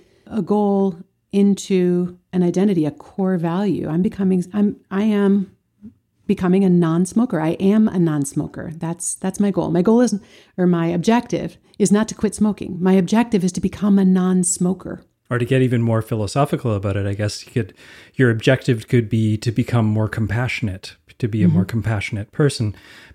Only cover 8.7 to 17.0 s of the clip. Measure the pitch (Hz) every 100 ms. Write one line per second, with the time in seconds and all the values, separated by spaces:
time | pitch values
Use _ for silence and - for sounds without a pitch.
8.7 | 160 165 170 - - 185 - 202 180 160
9.7 | 165 180 226 240 202 - - _ - 180
10.7 | 170 165 170 165 226 - 175 - - _
11.7 | - 196 208 220 - 214 - 214 190 -
12.7 | 165 185 190 180 214 233 208 185 180 185
13.7 | - 208 196 190 185 185 185 180 - 180
14.7 | 185 - 185 - _ _ 120 120 131 127
15.7 | 120 117 113 110 110 104 143 147 151 123
16.7 | 104 101 98